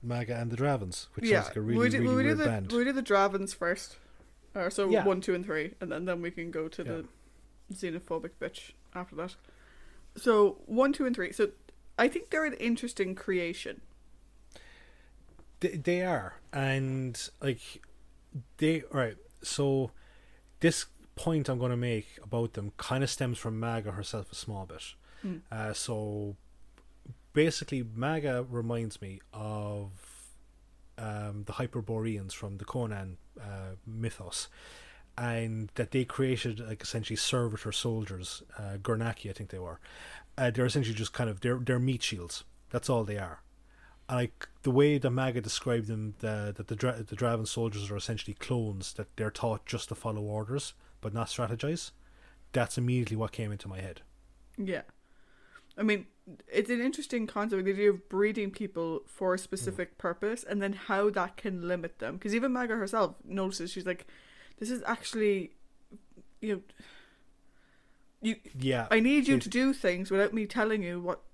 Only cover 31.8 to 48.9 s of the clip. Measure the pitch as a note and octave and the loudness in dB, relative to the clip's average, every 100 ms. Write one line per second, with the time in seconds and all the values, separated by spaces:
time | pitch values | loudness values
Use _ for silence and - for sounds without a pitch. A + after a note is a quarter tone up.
31.8 | G#2 A2 A2+ G#2 F#2+ - G#2 G2 F#2+ B2+ | -2 -2 -2 -2 -6 -8 -8 -8 -6 -4
32.8 | A#2 G#2 F#2+ F2+ - - G2+ G2 F#2+ F#2+ | -2 -4 -6 -10 -16 -14 -10 -8 -8 -10
33.8 | - A2 A2+ - F2+ - - - - - | -10 -4 -4 -4 -8 -8 -8 -12 -20 -18
34.8 | - - - - A#2+ A#2 A2+ A2 G#2+ - | -20 -20 -14 -4 -2 0 0 -2 -4 -2
35.8 | A2+ C3+ B2 - C3 C3 B2+ G#2+ A2+ G#2+ | 0 2 0 2 2 2 0 -4 -6 -8
36.8 | - - G#2+ A2 - C3 A#2+ G#2+ A2 - | -4 -4 -2 -2 0 2 2 0 -4 -2
37.8 | B2+ A2+ G2+ F#2+ F#2 - - - G#2 G2 | 0 -2 -2 -6 -8 -10 -14 -10 -8 -6
38.8 | G2 A2 A#2 A#2 G#2 F#2+ G2+ F#2+ F2+ E2 | 0 0 0 -2 -6 -8 -8 -8 -8 -10
39.8 | - - - - - - B2+ A#2+ B2+ D3 | -14 -18 -16 -16 -14 0 0 4 2 4
40.8 | A#2 A2 A2 - A#2 G2+ B2 B2+ B2 B2+ | 0 0 -4 -2 -2 0 0 0 2 2
41.8 | B2+ B2 - G2+ F2 - - - - A#2+ | 4 2 0 -4 -6 -10 -12 -20 -4 -4
42.8 | - B2 G#2+ G#2 G2 - - - - - | 2 2 2 -2 -4 -8 -18 -20 -20 -20
43.8 | - - - B2+ A#2+ - - - - B2+ | -20 -20 -4 0 0 -2 -16 -4 4 8
44.8 | C#3+ D3 C3 B2 C3 B2 G#2+ - - A#2 | 8 8 4 2 2 0 -2 -2 0 0
45.8 | G#2+ A2 G#2+ G#2 A2 G#2+ G#2 G2+ G#2 G#2+ | 0 -4 -4 -4 -4 -2 -2 -6 -6 0
46.8 | B2+ A#2 A2 G#2 B2 A#2 G#2+ - A2+ G#2 | 0 0 -6 0 2 2 0 0 -2 -2
47.8 | G2+ G2+ - A2+ - G2+ - B2+ A2+ G2 | -4 -6 -4 -4 -6 -8 -2 0 0 -4
48.8 | F#2 | -6